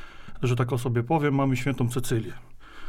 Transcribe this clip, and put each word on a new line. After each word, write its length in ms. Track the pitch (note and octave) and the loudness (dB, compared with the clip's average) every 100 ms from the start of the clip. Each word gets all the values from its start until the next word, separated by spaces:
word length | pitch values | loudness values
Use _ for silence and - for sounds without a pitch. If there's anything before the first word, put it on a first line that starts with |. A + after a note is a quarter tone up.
| - - - - | -12 -12 -10 -2
że 120 | B2 B2 | 2 2
tak 180 | B2 | 2
o 40 | B2+ | 0
sobie 260 | C3 A#2 | 0 0
powiem, 320 | A#2 D#3+ D3 C#3 | 2 2 4 4
mamy 220 | C#3 B2+ | 2 2
świętą 320 | C#3+ C3 A#2+ | 0 0 0
Cecylię. 440 | B2 - A#2 F#2 - - - - - | 0 0 0 -2 -10 -14 -16 -16 -10